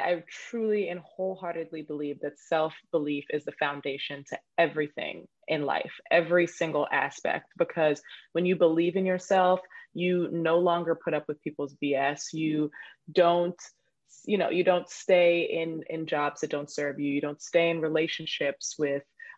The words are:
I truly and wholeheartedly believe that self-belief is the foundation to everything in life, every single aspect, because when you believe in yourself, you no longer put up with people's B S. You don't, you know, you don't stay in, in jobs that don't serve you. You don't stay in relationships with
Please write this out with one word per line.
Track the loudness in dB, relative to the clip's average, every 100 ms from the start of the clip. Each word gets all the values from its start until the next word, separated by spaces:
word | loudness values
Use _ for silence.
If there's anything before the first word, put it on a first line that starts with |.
I | 2 -2 -4
truly | -16 -10 -4 0 0 -2
and | -6
wholeheartedly | -12 -6 -6 -4 -6 -6 -8 -10
believe | -8 -6 -6 -6
that | -8 -8
self-belief | -2 0 0 -4 _ -2 0 -4 -4
is | -6
the | -6
foundation | -4 -4 -4 -6 -6 -8 -10 -10
to | -12 _ 0
everything | 2 2 -4 -4 -8 -10 -16 _ -4
in | -2
life, | 0 -2 -4 -10 2
every | 2 4 2 2
single | 0 -2 -2 0
aspect, | 0 -2 -4 -4 -4 -6 -4
because | -2 2 2 2 -6 -20 -6
when | -2 2
you | 4
believe | 4 4 2 2
in | 0
yourself, | 0 2 4 6 4 0 -20 -12
you | -2 0 2 0
no | 0 2 4
longer | 4 2 0
put | -2 -2
up | -4 -4
with | -8
people's | -8 -6 -8
B | -4 -2
S. | 0 0 -2 -6
You | -4 -2 0 -2 -6 -20 -20 -2
don't, | 4 6 6 2 -4 -14 _ _ _ _ -14
you | -2 0
know, | 2
you | 2
don't | 2 2 0
stay | -6 2 6 6 4
in, | 0 -2 -4 -6 -8
in | -8 -4
jobs | -2 -2 -4
that | -6
don't | -4 -6
serve | -6 -6 -4
you. | -2
You | -2
don't | -2 -6
stay | 0 2 2
in | 0
relationships | 0 0 -2 -4 -6 -4 -2 -4 -8 -4
with | -2 -2 -6 _ -20